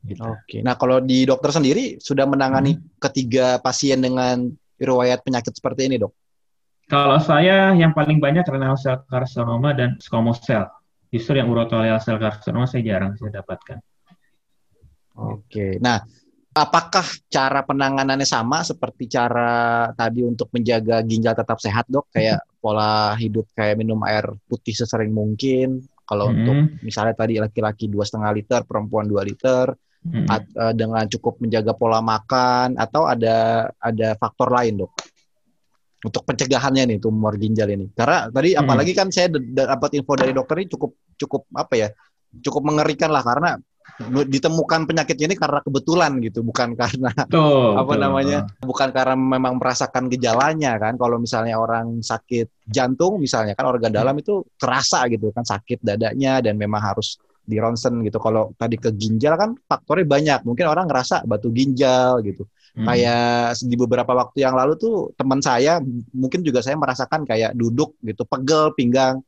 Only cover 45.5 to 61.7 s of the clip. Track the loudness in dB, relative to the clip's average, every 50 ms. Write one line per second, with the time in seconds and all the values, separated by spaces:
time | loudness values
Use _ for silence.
45.5 | 0 -2 -2 -2 -2 -2 0 2 2 2 2 2 2 -2 -4 -4 -4 -4 -4 -4
46.5 | -2 -2 -2 -2 0 -2 -2 -2 -2 -2 -4 -2 -2 -2 -2 2 2 4 4 6
47.5 | 4 4 4 4 2 2 0 0 0 0 0 0 0 0 0 0 0 -2 -4 -6
48.5 | -10 _ -8 -8 -2 -2 -2 0 2 0 2 2 2 2 2 2 2 2 0 0
49.5 | -2 0 0 -2 0 0 -4 -2 -2 -2 -2 -2 -2 0 0 0 2 4 2 2
50.5 | 2 0 0 0 0 0 0 -2 -2 0 0 0 0 0 -2 -2 -2 -2 -2 0
51.5 | 0 -2 0 0 -2 -4 -4 -4 -6 -8 -4 -4 -6 -6 _ _ -2 -2 -2 -4
52.5 | _ _ _ -4 -2 0 0 0 2 2 0 0 2 0 -2 -2 0 0 0 -2
53.5 | -2 -2 -2 0 0 0 0 0 0 2 2 2 0 -2 -2 -2 -4 -4 -4 _
54.5 | _ _ -2 0 0 0 0 0 0 0 2 0 0 -2 -2 -4 -4 -4 -4 -4
55.5 | -4 -6 -4 -6 -8 -4 -2 -2 0 0 -2 -2 -2 -2 0 2 2 2 2 0
56.5 | 0 0 -2 -2 -2 -2 -2 -2 -2 -4 -4 -6 -10 _ _ _ _ _ _ -4
57.5 | -2 0 0 0 -2 0 -2 -2 -2 0 -2 -2 -4 -2 -2 0 0 0 0 -2
58.5 | -4 _ -4 -4 -4 -2 -2 -2 -2 -2 -2 0 0 2 2 2 2 2 2 -2
59.5 | -2 -8 _ _ -4 -4 _ _ 0 0 2 4 2 2 4 4 2 2 0 -4
60.5 | -2 0 0 2 2 0 0 0 0 0 0 0 -2 -2 0 -2 -2 -2 -2 -2
61.5 | 0 0 2 2